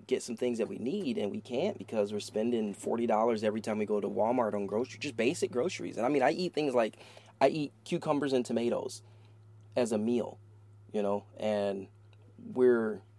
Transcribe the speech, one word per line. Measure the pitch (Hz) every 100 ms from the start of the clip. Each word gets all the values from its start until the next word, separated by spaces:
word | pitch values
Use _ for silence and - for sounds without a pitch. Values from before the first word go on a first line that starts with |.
| -
get | 123
some | - 113
things | 123 113
that | 101
we | 95
need, | 113 202 156 110
and | 101
we | 110
can't | - 123 190 -
because | - 113 104
we're | 104
spending | - 107 113 120 104 95
forty | - 113 117
dollars | 107 117 110
every | 107 110
time | 113 107
we | 104
go | 104
to | 101
Walmart | 101 107 127 110
on | 101 98
grocery, | 104 131 -
just | 143 113
basic | 117 170 -
groceries. | 123 165 - - -
And, | 120
I |
mean, | 147
I | 127
eat | 165 180
things | - 151 123
like, | 110 - - - - -
I | 139
eat | 160 143 -
cucumbers | - 170 156 147 143
and | 131 120
tomatoes | 117 117 127 - - - - - - - - - -
as | 117
a | 110
meal, | 110 120 - - - - - - -
you | 107
know, | 101 101 - -
and | 107 104 101 98 98 - - - - - -
we're | 120 123 117 110 101 -